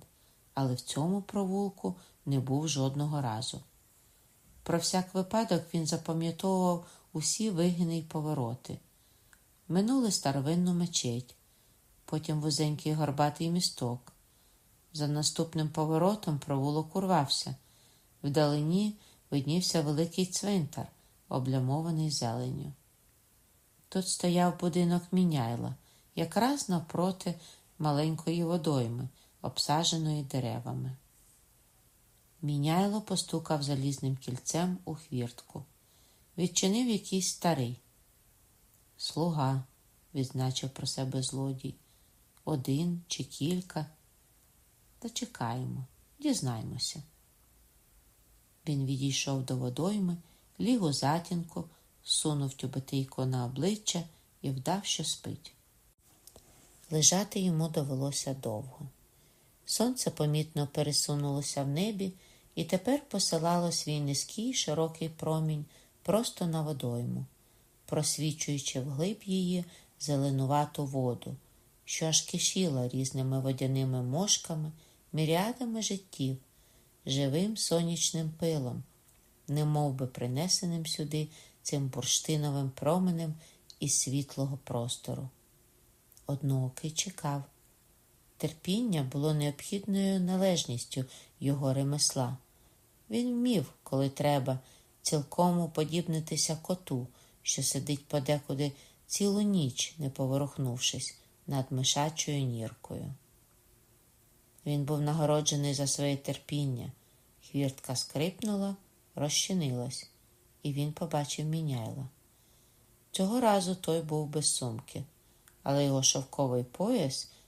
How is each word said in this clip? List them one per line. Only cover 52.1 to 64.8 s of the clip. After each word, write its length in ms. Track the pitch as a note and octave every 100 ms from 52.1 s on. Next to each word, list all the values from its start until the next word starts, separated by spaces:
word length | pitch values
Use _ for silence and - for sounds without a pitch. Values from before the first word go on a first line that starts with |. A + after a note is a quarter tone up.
| - D#3 D3 C#3
тюбетейко 720 | - B2+ C3+ C3 C#3 C3 - C3
на 180 | B2+
обличчя 580 | B2 B2+ E3 G#3+ - F3 E3 - _ _
і 80 | C#3
вдав, 340 | C3+ C3 F#3
що 200 | G#3 -
спить. 500 | D#3 - - - - - _ _ _ _ _ - - - - - - - -
Лежати 500 | D#3 D3 F3+ G#3 G#3
йому 280 | F#3 D#3+ D#3+
довелося 640 | D#3+ C#3 C3 C#3 C#3 -
довго. 540 | C3+ C3 G#2+ B2+ - C#3 - _ _ _ _ _ _
Сонце 460 | - - A#3 B3+ -
помітно 560 | - D3+ D3+ D#3 D#3 C#3+
пересунулося 960 | - D3 D3 - D3 C#3+ C#3 C#3 -
в 60 | C#3
небі 440 | D3 G#3 G#3 G3 F#3 - - -
і 100 | -
тепер 440 | E3 F#3 A#3+ C#4+ -
посилало 640 | G3+ - E3 E3 F3 F3
свій 280 | E3 - D3+
низький 540 | C#3+ C#3+ - - A#3
широкий 540 | B3+ - D3+